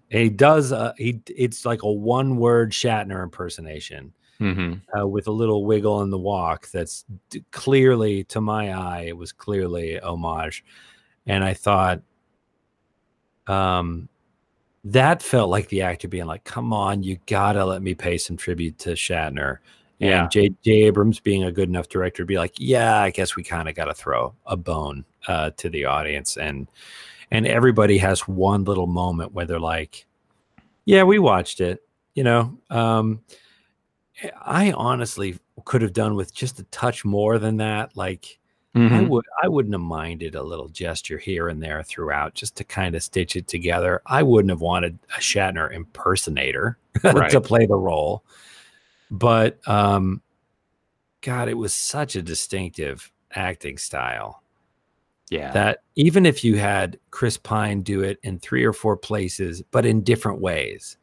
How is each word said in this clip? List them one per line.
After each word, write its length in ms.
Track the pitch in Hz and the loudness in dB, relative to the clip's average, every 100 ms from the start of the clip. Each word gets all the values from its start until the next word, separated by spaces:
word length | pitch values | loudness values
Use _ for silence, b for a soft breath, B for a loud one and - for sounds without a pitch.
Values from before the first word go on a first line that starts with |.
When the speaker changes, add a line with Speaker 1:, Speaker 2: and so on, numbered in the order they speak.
| _ | _
Speaker 1:
And 120 | 110 | 2
he 80 | 117 | 2
does, 420 | 101 143 156 131 | 6 8 8 4
uh, 220 | 123 113 - | -2 -4 -4
he, 240 | 117 117 - | -6 -6 -10
it's 400 | - 123 113 120 | -2 -2 -2 -4
like 160 | 113 | -2
a 100 | 104 | -2
one-word 800 | 104 107 123 135 123 117 120 113 | -2 0 0 0 2 4 4 2
Shatner 500 | - 123 110 98 95 | 0 -2 -2 -4 -8
impersonation, 920 | 90 - 90 - 80 78 - 73 69 _ _ - | -10 -10 -12 -12 -14 -14 -14 -16 -18 _ _ -6
Speaker 2:
Mm-hmm. 580 | 104 92 87 90 - 104 | -4 -2 -4 -8 -8 -4
Speaker 1:
uh, 80 | 101 | -2
with 200 | 101 110 | -2 -4
a 40 | |
little 360 | 107 113 104 101 | -2 0 0 2
wiggle 340 | 107 104 104 | 2 2 0
in 80 | 98 | -2
the 80 | 95 | -4
walk 540 | 92 98 82 82 - | -2 -2 -2 -4 -6
that's 340 | 92 82 - - 95 _ | -8 -8 -10 -16 -20 _
d-, 160 | - - | -18 -16
clearly, 760 | - - 135 131 120 110 98 | -8 2 6 6 4 2 -2
to 160 | 95 110 | -4 -4
my 320 | 107 107 104 | -2 -2 -4
eye, 320 | 92 90 87 85 | -6 -6 -8 -10
it 100 | 85 | -12
was 120 | 85 | -14
clearly 680 | - - 101 90 87 82 82 | -12 -6 -4 -2 -4 -6 -6
homage. 640 | 90 85 82 80 80 - b b b b b b - | -8 -6 -4 -4 -6 -10 b b b b b b -4
And 180 | 98 | -2
I 80 | 95 | -2
thought, 480 | 95 - 101 92 87 - _ _ _ _ _ _ _ _ _ _ _ _ _ - | 0 2 4 4 0 -8 _ _ _ _ _ _ _ _ _ _ _ _ _ -4
um, 640 | 98 95 90 87 85 - _ _ _ _ _ _ _ | 0 2 0 -2 -6 -12 _ _ _ _ _ _ _
that 380 | 101 120 139 165 | 0 4 4 2
felt 280 | - 127 101 | 2 2 2
like 180 | 95 95 | 0 -2
the 140 | 98 | -2
actor 260 | 92 85 90 | -2 -4 -8
being 180 | 90 85 | -10 -8
like, 180 | 80 | -10
"Come 280 | - - 120 | -12 -8 -4
on, 300 | 107 98 101 | -2 -2 -2
you 160 | 95 92 - | -4 -8 -4
gotta 380 | 101 101 101 | 0 2 2
let 180 | 95 95 | 0 -2
me 120 | 95 | -4
pay 220 | 90 87 87 | -4 -2 -4
some 220 | - 85 | -4 -8
tribute 400 | - 85 82 78 | -6 -4 -6 -6
to 140 | - | -8
Shatner." 680 | 82 - 87 78 69 69 67 b b b _ | -6 -4 -4 -4 -4 -6 -6 b b b _
And 100 | 101 | 2
Speaker 2:
Yeah. 180 | 92 85 | 2 4
Speaker 1:
J 220 | 104 101 95 | 4 2 2
J 80 | - 107 | 4 6
Abrams 380 | 107 101 107 110 | 6 6 2 2
being 240 | - 98 | 0 0
a 80 | 92 | 0
good 160 | 87 92 | -2 -2
enough 200 | 90 85 | -2 -4
director 360 | 92 90 - | -4 -4 -4
to 20 | 90 | -4
be 100 | 95 | -2
like, 180 | 87 - | -2 -4
"Yeah, 420 | 127 127 113 107 | 0 2 4 4
I 100 | 101 | 2
guess 260 | 92 92 - | 0 -4 -4
we 80 | |
kinda 280 | 85 85 80 | -8 -6 -6
gotta 220 | 78 73 | -6 -8
throw 400 | 73 - 62 64 - | -6 -4 -2 -2 -8
a 120 | - 92 | -8 -6
bone, 480 | 85 80 73 71 - _ - | -4 -4 -4 -8 -14 _ -6
uh, 220 | 87 78 - | -4 -4 -6
to 140 | 85 | -8
the 140 | 80 | -4
audience." 520 | 65 71 76 71 - - | -2 -2 -2 -6 -6 -6
And, 300 | 78 69 67 B B B B B B | -6 -8 -12 B B B B B B
and 160 | 110 113 | 0 2
everybody 520 | 113 123 110 104 101 | 4 6 6 6 6
has 280 | 95 95 - | 4 2 -2
one 380 | 95 98 101 | 0 2 2
little 240 | 95 95 90 | 0 0 0
moment 440 | 87 90 85 92 | 0 -2 -2 -6
where 140 | - 85 | -8 -6
they're 140 | 85 | -4
like, 440 | 82 82 78 - - _ _ _ _ _ _ _ | -4 -6 -8 -16 -20 _ _ _ _ _ _ _
"Yeah, 200 | - 196 | 4 6
we 140 | 185 208 | 8 6
watched 420 | 151 95 87 - | 6 4 2 -2
it," 220 | 90 92 _ _ _ | -4 -4 _ _ _
you 100 | - | -2
know? 340 | 123 117 117 - _ | 4 4 2 -4 _
Um, 500 | 117 117 110 110 110 - b b b b _ _ _ _ - - - | -2 2 2 0 -4 -12 b b b b _ _ _ _ -16 -16 -10
I 300 | - 160 202 | -2 2 2
honestly 680 | - 117 127 117 - 98 87 - - | 2 0 0 -2 -4 -6 -6 -14 -20
could 160 | - 127 | -2 0
have 120 | 110 | 2
done 240 | 92 107 104 | 0 0 0
with 180 | 90 | -4
just 260 | - 131 - | -6 -8 -8
a 40 | |
touch 400 | - - 120 117 | -16 -4 -2 -2
more 340 | 104 101 107 113 | -2 0 2 2
than 180 | 110 110 | 0 -2
that. 380 | 107 107 - - | -2 -4 -6 -6
Like, 440 | 92 90 - - _ _ _ | -6 -8 -14 -20 _ _ _
I 40 | 120 | 2
Speaker 2:
Mm-hmm. 300 | 117 117 - | 6 6 4
Speaker 1:
would, 160 | 120 - - | 2 0 -2
I 60 | 180 | 0
wouldn't 280 | 151 113 | 2 0
have 60 | 98 | -2
minded 540 | 85 80 80 85 82 | -4 -6 -6 -8 -8
a 80 | 71 | -8
little 260 | 73 82 76 | -10 -10 -12
gesture 500 | 80 87 80 - 78 | -8 -8 -8 -8 -10
here 300 | - 90 85 | -6 -4 -4
and 140 | 78 | -4
there 220 | 80 76 | -6 -8
throughout 500 | 78 - 78 73 76 | -10 -8 -4 -2 -4
just 220 | - 117 - | -6 -10 -10
to 80 | |
kinda 340 | - - 92 82 | -10 -4 -4 -4
stitch 360 | - 95 90 90 | -4 -4 -4 -6
it 100 | 90 | -8
together. 560 | 87 85 87 90 90 - | -4 -2 0 0 -2 0
I 180 | 131 | 2
wouldn't 260 | 143 113 98 | 6 6 6
have 100 | 87 | 2
wanted 380 | 85 90 87 85 - - | -2 -2 -2 -6 -12 -6
a 40 | |
Shatner 520 | - 101 95 85 80 | -2 0 0 -2 -4
impersonator 1040 | 87 82 - 90 95 - 71 67 65 107 120 _ | -6 -14 -4 0 0 0 -2 -2 -2 -4 -4 _
<laughs> 100 | - | 2
Speaker 2:
Right. 260 | 190 104 76 | 4 4 6
Speaker 1:
to 100 | 131 | 4
play 260 | - 117 107 | 4 4 4
the 100 | 101 | 2
role. 480 | 92 80 76 104 b b b b b b b b b | 0 0 0 -4 b b b b b b b b b
But, 500 | 95 117 113 113 - - | 0 4 6 4 0 0
um, 540 | 104 101 98 95 95 - _ _ _ _ _ _ _ _ _ | 2 4 2 0 -4 -10 _ _ _ _ _ _ _ _ _
God, 280 | - 123 120 | -6 -4 -2
it 60 | |
was 180 | 117 104 | -4 -4
such 440 | - - 143 143 98 | -4 -4 -4 -4 -6
a 60 | |
distinctive 920 | 85 80 - 95 92 - 73 65 - _ _ | -6 -6 -4 -6 -6 -6 -8 -8 -16 _ _
acting 460 | - 92 90 73 69 | -6 -4 -6 -10 -10
style 640 | - 69 62 60 52 - _ _ _ _ _ _ _ _ _ | -8 -6 -6 -6 -10 -14 _ _ _ _ _ _ _ _ _
Speaker 2:
Yeah. 240 | 80 69 | -8 -2
Speaker 1:
that 300 | 92 104 - _ | 0 0 0 _
even 320 | - 160 175 175 | 2 4 6 4
if 160 | 135 | 4
you 140 | 117 104 | 2 2
had 420 | 101 98 95 - _ | 2 0 -2 -6 _
Chris 260 | - 120 - | -4 -2 -2
Pine 460 | - 107 104 101 | -4 -2 -2 -2
do 200 | 92 98 | -4 -2
it 160 | 95 101 | -2 -4
in 160 | 98 92 | -8 -10
three 240 | - 127 | -4 0
or 80 | 120 | 0
four 240 | 104 110 101 | 2 0 -2
places, 640 | - 107 92 - 92 85 - | -2 -4 -4 -6 -6 -8 -2
but 160 | 123 117 | 0 2
in 160 | 110 | 2
different 380 | 98 117 110 98 | 2 0 0 -4
ways. 560 | 92 80 57 50 - - | -2 -2 -4 -10 -16 -20